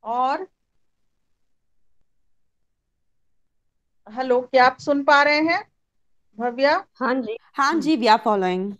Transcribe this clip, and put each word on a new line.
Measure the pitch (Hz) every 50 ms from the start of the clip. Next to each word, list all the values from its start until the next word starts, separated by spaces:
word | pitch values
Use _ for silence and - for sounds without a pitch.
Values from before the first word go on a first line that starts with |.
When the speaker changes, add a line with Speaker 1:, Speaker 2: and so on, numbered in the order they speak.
| -
Speaker 1:
और | 214 233 247 254 262 285 330 381 - _ _ _ _ _ _ _ _ _ _ _ _ _ _ _ _ _ _ _ _ _ _ _ _ _ _ _ _ _ _ _ _ _ _ _ _ _ _ _ _ _ _ _ _ _ _ _ _ _ _ _ _ _ _ _ _ _ _ _ _ _ _ _ _ _ _ _ _ _ _ _ -
हेलो, | 214 247 262 262 247 247
क्या | 254 - - 262 247
आप | 254 254 -
सुन | - - 285 285 277
पा | 285 294 285 285
रहे | 294 294 302
हैं, | 311 330 339 381 440 _ _ _ _ _ _ _ _ _ _ _ _ _ _ 208
भव्या? | 233 247 240 240 269 285 311 349 - _ _
Speaker 2:
हाँ | _ - 233 247
जी। | 269 240 214 220 -
Speaker 3:
हाँ | _ _ _ - 285 285 320 330
जी, | 269 285 320 262
we | 214
are | 226 214 226 - 240
following। | 214 202 190 180 180 185 190 202 202 -